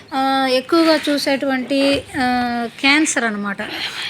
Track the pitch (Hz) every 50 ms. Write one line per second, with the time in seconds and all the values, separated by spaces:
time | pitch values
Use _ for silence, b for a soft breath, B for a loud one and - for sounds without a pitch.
0 | B B 302 269 269 269 269 269 269 262 254 254 254 - - 330 330 320 311 294
1 | - 302 294 277 - 302 277 254 294 277 262 254 247 240 277 277 277 277 277 277
2 | 269 - - 302 254 247 247 247 247 240 240 240 233 226 - - - 277 277 302
3 | 311 302 - 277 233 226 208 208 202 202 196 - 208 - - B B B B B
4 | B